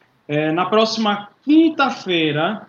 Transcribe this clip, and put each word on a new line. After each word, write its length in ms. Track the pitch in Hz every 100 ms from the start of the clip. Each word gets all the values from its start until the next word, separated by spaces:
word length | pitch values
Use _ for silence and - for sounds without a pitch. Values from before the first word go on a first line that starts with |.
| _ _ -
É, 240 | 147 156
na 140 | 165 185
próxima 640 | 214 220 220 214 208 - _
quinta-feira, 1300 | - 311 320 - 262 254 190 170 156 147 170 214